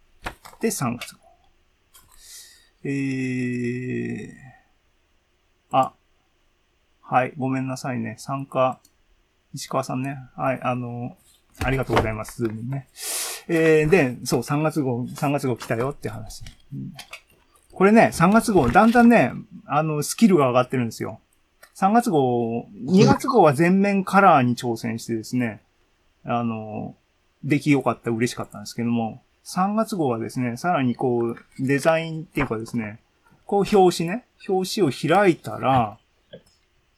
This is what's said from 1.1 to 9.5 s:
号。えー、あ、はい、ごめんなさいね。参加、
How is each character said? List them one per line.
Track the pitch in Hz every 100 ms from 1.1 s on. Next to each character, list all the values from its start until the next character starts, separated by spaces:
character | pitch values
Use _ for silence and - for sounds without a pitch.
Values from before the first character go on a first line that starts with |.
| -
号。 | _ _ _ _ _ _ _ _ _ _ - - - _ _ _
え | 147
ー、 | 139 135 131 131 127 123 123 120 123 127 120 120 117 - - 127 - _ _ _ _ _ _ _ _ _ _ _
あ、 | 135 131 - _ _ _ _ _ _ _ _ _ _
は | - 131 127
い、 | -
ご | 131
め | 131
ん | 131
な | 131
さ | 143
い | 123
ね。 | 113 107
参 | - 139 135
加、 | 139 127 - _ _ _ _ _ _ _